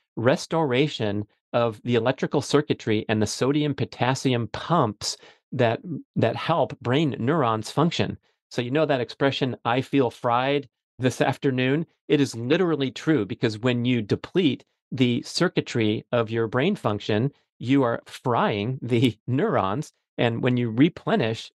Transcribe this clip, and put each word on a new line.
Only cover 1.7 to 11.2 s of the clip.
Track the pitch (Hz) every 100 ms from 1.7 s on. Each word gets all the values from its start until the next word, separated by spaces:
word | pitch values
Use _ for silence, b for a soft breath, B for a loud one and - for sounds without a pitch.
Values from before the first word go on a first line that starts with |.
| 110
the | 120
electrical | 120 117 - - 151
circuitry | - 143 147 - - 107 110
and | 107
the | 104
sodium | - 127 147 147
potassium | 135 120 - 123 131 135 120 113
pumps | - - 170 117 - - - B B -
that, | 127 226 - 185 139 - -
that | 117
help | 120 - 165 131 -
brain | 117 135 156 110
neurons | 117 165 117 110 107
function. | - 165 - 98 98 _ _ _
So | -
you | 123
know | 147 151
that | 135
expression, | 113 - 139 - 131 - 120
"I | 127
feel | 123 139 120
fried | - 127 120 135 143 127 _ _ -
this | 123 -